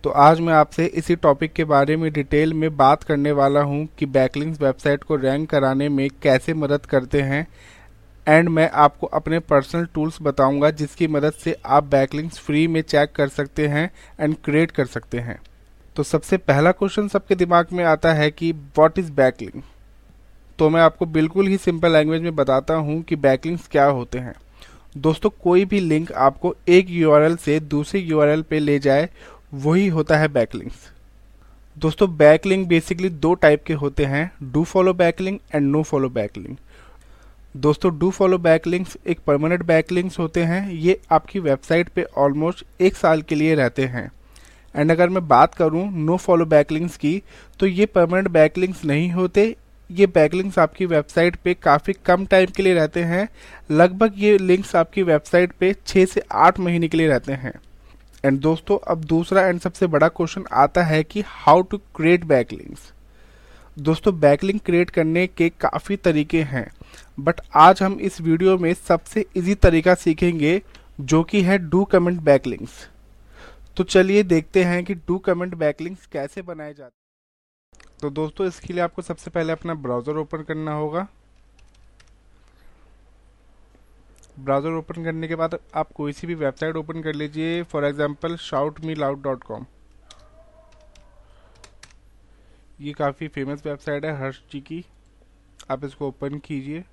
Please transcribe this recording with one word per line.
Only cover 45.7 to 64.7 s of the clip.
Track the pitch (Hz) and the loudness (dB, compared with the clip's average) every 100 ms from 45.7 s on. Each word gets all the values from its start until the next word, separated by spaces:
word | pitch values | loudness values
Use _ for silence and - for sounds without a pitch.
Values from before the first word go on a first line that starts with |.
| 160 202 180 156 | 0 -4 -4 -2
no | 180 | -2
follow | - 170 160 | 2 0 4
backlinks | 156 147 156 170 - | 4 2 -2 -6 -4
की, | 147 185 - - - - | -4 -4 -8 -20 -20 -4
तो | 196 | -2
ये | 180 202 | 0 0
परमानेंट | - 170 185 196 | 2 2 0 0
बैकलिंक्स | 170 156 180 185 185 156 | 4 2 2 -4 -4 -2
नहीं | 143 175 | -2 -2
होते। | 175 185 196 220 - _ - - | -2 -2 0 0 -2 _ -20 -14
ये | 175 196 | 0 2
बैकलिंक्स | 180 151 180 190 185 | 4 2 2 -4 0
आपकी | 160 - 185 | 0 0 0
वेबसाइट | 160 147 - 170 175 | 0 0 0 0 0
पे | 180 | -4
काफ़ी | 180 - 147 - | -2 2 2 0
कम | 196 - 180 190 | -6 0 0 4
टाइम | 190 185 | 2 2
के | 190 | 0
लिए | 190 | 0
रहते | 180 156 170 | 2 0 -2
हैं। | 170 175 214 - - - - | -2 -2 -4 -8 -20 -20 -4
लगभग | 151 175 185 220 196 | 0 0 0 -2 0
ये | 208 202 | 2 2
लिंक्स | 185 185 190 175 | 4 0 2 -2
आपकी | 165 - | -2 -2
वेबसाइट | 180 151 - 175 180 | 0 0 2 0 0
पे | - 185 202 - | 0 -2 -2 -2
छः | 196 185 | 2 2
से | - - | 0 -4
आठ | 101 160 185 | 4 4 4
महीने | 180 170 165 | -2 -2 0
के | 160 | 0
लिए | 160 | 2
रहते | 127 - | 0 -2
हैं। | 135 127 - - - - - - - 139 | -8 -8 -14 -20 -20 -20 -20 -20 -4 -2
And | 135 | 0
दोस्तों, | 151 160 - 202 - | 0 -2 -2 -4 -2
अब | 165 | -6
दूसरा | 160 165 170 190 190 | -2 -2 0 0 2
and | 175 | -2
सबसे | 185 - 180 | -6 -4 0
बड़ा | 151 160 | 2 0
क्वेश्चन | - 165 - - | 0 -6 -6 -6
आता | 123 143 - | 2 2 2
है | 170 156 | 0 0
कि | 156 208 | -2 -6
how | 208 - - 180 | -8 -2 4 4
to | 185 | 4
create | 202 - - 160 175 165 | -8 -12 -2 2 2 2
backlinks। | 135 117 - - - - - - _ - - - - - - | 0 0 -8 -14 -20 -20 -20 -20 _ -20 -20 -20 -20 -20 -8
दोस्तों, | 147 160 214 175 | -4 0 -2 2
बैकलिंक | 147 143 196 202 | 4 4 0 -4
क्रिएट | - | -2